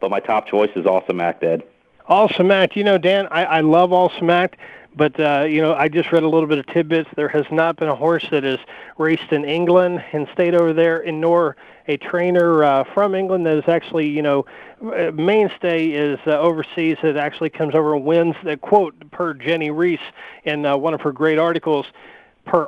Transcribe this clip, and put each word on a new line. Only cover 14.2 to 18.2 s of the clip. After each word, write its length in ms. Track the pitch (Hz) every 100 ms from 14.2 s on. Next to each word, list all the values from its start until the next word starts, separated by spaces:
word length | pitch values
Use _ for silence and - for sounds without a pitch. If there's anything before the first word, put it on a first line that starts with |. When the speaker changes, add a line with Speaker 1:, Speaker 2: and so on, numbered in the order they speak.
Speaker 2:
know, 240 | 147 139 - - - - 220
uh, 180 | - 165
mainstay 760 | 156 175 214 196 - 180 165 160
is, 320 | 147 147 135 160
uh, 40 |
overseas 680 | 151 170 160 - - 160 151
that 120 | 160 147
actually 340 | 147 - 160
comes 240 | - 151
over 220 | 156 151 147
and 80 |
wins, 320 | 139 170